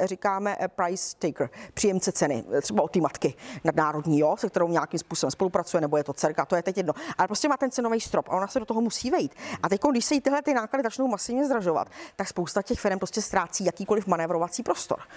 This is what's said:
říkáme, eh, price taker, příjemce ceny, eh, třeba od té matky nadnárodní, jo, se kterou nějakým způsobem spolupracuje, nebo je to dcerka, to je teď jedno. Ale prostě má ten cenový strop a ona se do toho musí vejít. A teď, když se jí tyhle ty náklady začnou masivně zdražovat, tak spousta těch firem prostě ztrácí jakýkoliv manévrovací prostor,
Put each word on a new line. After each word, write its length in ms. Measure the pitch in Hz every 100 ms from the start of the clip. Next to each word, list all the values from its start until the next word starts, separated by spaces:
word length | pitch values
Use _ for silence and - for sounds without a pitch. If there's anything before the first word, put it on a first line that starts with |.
říkáme, 520 | 185 185 202 196 202 -
eh, 80 | 190
price 480 | - 175 180 - -
taker, 320 | 170 - 139 - -
příjemce 380 | - 208 185 -
ceny, 320 | - 156 117 -
eh, 80 | 135
třeba 220 | - 208
od 80 | 143
té 100 | 180
matky 340 | 151 - 151 - - 208
nadnárodní, 540 | 160 156 151 151 160 147
jo, 180 | 151 202
se 100 | 202
kterou 200 | 185 170
nějakým 300 | 165 151 170
způsobem 300 | - 165 160
spolupracuje, 500 | - 190 185 170 170
nebo 160 | 147 151
je 80 |
to 80 | 147
dcerka, 320 | - 156 156
to 120 | 151 175
je 60 |
teď 140 | 190 190
jedno. 160 | 180 147 320 -
Ale 100 | 185
prostě 200 | 214 302
má 80 | 269
ten 140 | 262
cenový 300 | 262 233 226
strop 280 | - 180 -
a 40 |
ona 140 | 185 196
se 120 | 262
do 60 |
toho 160 | 220 226
musí 300 | 233 - 247
vejít. 240 | 339 147 - - 240
A 60 | 165
teď, 120 | 196 294
když 140 | 240
se 100 | -
jí 60 | 294
tyhle 220 | 269 285
ty 120 | 294
náklady 280 | 254 220 269
začnou 260 | 226 254 262
masivně 360 | 202 - 247 285
zdražovat, 420 | 240 175 156 - - 330 -
tak 120 | 196
spousta 340 | - 165 202
těch 180 | - 240
firem 180 | 208 190
prostě 240 | 190 -
ztrácí 420 | - 196 170 -
jakýkoliv 420 | 190 - 190 214 190
manévrovací 560 | 165 165 170 170 -
prostor, 360 | - - - - -